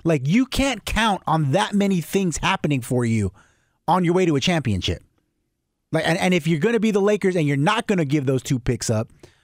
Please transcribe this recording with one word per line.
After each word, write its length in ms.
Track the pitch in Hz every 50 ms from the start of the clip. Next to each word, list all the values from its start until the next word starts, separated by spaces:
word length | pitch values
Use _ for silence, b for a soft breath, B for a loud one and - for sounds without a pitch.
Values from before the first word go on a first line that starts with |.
Like, 240 | B 165 165 139 127
you 200 | 147 180 247 262
can't 380 | - - - 269 277 247 202 -
count 380 | - - 202 226 220 190 - - -
on 240 | 156 156 151 131
that 220 | 139 190 214 202 202
many 260 | 196 202 196 190 175
things 380 | 151 - - 196 190 175 - -
happening 420 | 147 175 190 - - 151 143 127
for 240 | 117 - 131 123 120
you 280 | 113 113 110 101 92 - b b b b b b b b b b
on 180 | - 170 185 180
your 100 | 160 170
way 120 | 185 185
to 80 | 165 147
a 60 | 135
championship. 600 | - 185 175 160 - 120 98 87 - - 85 - - _ _ _ _ _ _ _ _ _ _ _ _ _ _ _ _ -
Like, 160 | 156 160 156 160
and, 100 | 165 160
and 160 | - 185 180
if 140 | 175 - 160
you're 100 | 170 143
gonna 220 | 165 226 233 220
be 100 | 208 220
the 100 | 196 208
Lakers 360 | 196 208 214 196 - 190 180
and 100 | 175 151
you're 100 | 143 143
not 300 | 139 147 196 214 233 -
gonna 180 | - 208 180 156
give 220 | 131 147 151 131
those 160 | 139 135 127
two 160 | - - 143 117
picks 320 | - 131 120 107 - -
up, 220 | 113 107 - - b b b b b b